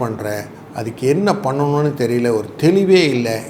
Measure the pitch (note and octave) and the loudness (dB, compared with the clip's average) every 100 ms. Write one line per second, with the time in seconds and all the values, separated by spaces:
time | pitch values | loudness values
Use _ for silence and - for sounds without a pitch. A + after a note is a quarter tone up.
0 | A#2 G#2 G#2 G#2 - - - A#2+ A2+ - | -4 -6 -8 -8 -10 -16 -14 -10 -8 -2
1 | B2+ D#3+ G3+ D#3 C3 C#3 C#3+ D3 D3 B2+ | 0 2 2 0 -2 0 0 2 0 0
2 | A#2 A#2+ A#2+ A2 G2+ - - G3 F#3+ F#3 | -2 0 0 0 -4 0 2 4 4 4
3 | D3+ B2 A#2 A2 - | 4 0 -2 -4 -6